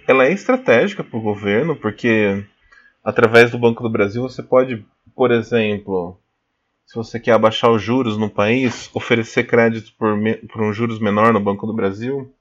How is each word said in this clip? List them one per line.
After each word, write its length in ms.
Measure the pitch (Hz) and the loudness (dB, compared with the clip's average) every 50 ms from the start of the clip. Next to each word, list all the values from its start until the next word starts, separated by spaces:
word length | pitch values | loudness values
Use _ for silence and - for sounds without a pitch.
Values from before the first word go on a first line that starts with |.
| _ | _
ela 200 | - 127 135 131 | 0 2 4 4
é 80 | 135 180 | 2 0
estratégica 720 | 196 - - 254 262 262 - 120 117 156 202 202 - - | -2 -2 -2 -2 -2 2 2 4 4 4 0 -4 -8 -14
pro 160 | - - 117 | -10 -10 -8
governo, 520 | 110 107 104 101 107 101 101 110 143 165 151 | -6 -6 -6 -4 -2 -2 0 0 0 -2 -6
porque 720 | - - 110 104 - - 120 113 110 104 101 98 101 101 - _ _ _ _ _ _ _ _ _ _ | -4 -6 -8 -8 -4 -2 0 2 2 2 0 0 -2 -6 -12 _ _ _ _ _ _ _ _ _ _
através 500 | _ - 104 - 120 110 113 117 120 120 | _ -4 0 2 2 6 6 6 6 6
do 60 | 120 123 | 4 0
Banco 240 | 120 117 117 - | 0 0 0 0
do 80 | 123 113 | -4 -4
Brasil 320 | 110 113 104 101 98 120 | 0 0 0 0 -2 -6
você 220 | 127 131 - - 120 | -8 -8 -8 -12 -6
pode, 420 | - - 127 131 127 127 107 101 _ _ _ _ _ _ | 0 2 2 2 0 -4 -10 -12 _ _ _ _ _ _
por 160 | - 131 123 | -2 0 2
exemplo, 880 | 120 117 113 113 120 117 110 107 104 101 101 - 95 92 87 87 90 _ _ _ _ _ _ _ _ _ _ _ _ _ _ | 2 0 -2 -2 -2 0 0 0 -2 -4 -6 -6 -6 -4 -6 -6 -10 _ _ _ _ _ _ _ _ _ _ _ _ _ _
se 100 | _ _ | _ _
você 220 | 117 113 - - 117 | -10 -10 -8 -10 -8
quer 140 | - - | 2 4
abaixar 400 | 113 110 107 110 107 - - 120 | 4 6 4 4 2 2 2 2
os 100 | 117 110 | 2 2
juros 360 | 95 95 123 131 131 117 107 107 | 0 0 -2 0 0 -2 -2 -2
no 120 | 110 104 | -4 -4
país, 600 | - - 101 107 117 131 135 120 110 - - - _ | -2 -2 0 0 0 0 0 -2 -4 -6 -14 -10 _
oferecer 520 | 107 - - 123 117 110 - - - 117 | -10 -2 0 0 0 0 -2 -2 -4 -2
crédito 480 | - - 120 117 117 113 113 107 - _ _ | 0 2 2 2 2 0 -2 -10 -14 _ _
por 200 | 117 110 107 104 | -2 -2 -2 0
me-, 180 | 107 110 110 | -2 -2 -4
por 260 | - - 107 - 110 | -4 -8 -16 -8 -6
um 120 | 110 107 104 | -4 -4 -2
juros 260 | 101 117 117 113 110 | -4 -4 -4 -4 -4
menor 320 | 110 104 101 107 107 117 | -2 -2 2 4 4 4
no 80 | 117 104 | 4 2
Banco 260 | 101 101 101 98 - | 0 -2 -4 -4 -6
do 80 | 110 101 | -8 -6
Brasil 560 | 98 95 98 98 104 113 127 139 139 131 - _ _ | -4 -4 -4 -4 -6 -8 -8 -8 -8 -10 -12 _ _